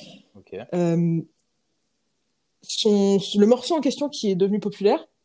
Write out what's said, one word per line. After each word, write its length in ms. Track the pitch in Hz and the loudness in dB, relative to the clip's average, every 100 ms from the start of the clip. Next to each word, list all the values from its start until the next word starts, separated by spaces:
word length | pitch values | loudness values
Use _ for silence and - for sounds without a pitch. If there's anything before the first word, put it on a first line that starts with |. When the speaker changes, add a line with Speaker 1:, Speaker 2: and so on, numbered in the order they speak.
| - - _ | -20 -20 _
Speaker 1:
Ok. 220 | - - 92 120 | -20 -18 -16 -8
Speaker 2:
Euh, 480 | 180 175 170 170 165 - _ _ _ _ _ _ _ _ _ _ _ _ _ | -4 -2 0 0 -2 -8 _ _ _ _ _ _ _ _ _ _ _ _ _
son, 560 | - - 220 202 196 196 190 202 | -8 -2 2 2 4 2 0 2
le 80 | |
morceau 300 | 208 247 - | 4 4 0
en 80 | 330 | -2
question 260 | 269 - 285 | -2 -2 -6
qui 220 | - 214 | -4 -4
est 40 | |
devenu 260 | 180 196 208 | 0 0 -2
populaire, 460 | 208 - 196 311 - _ | -6 -2 0 0 -4 _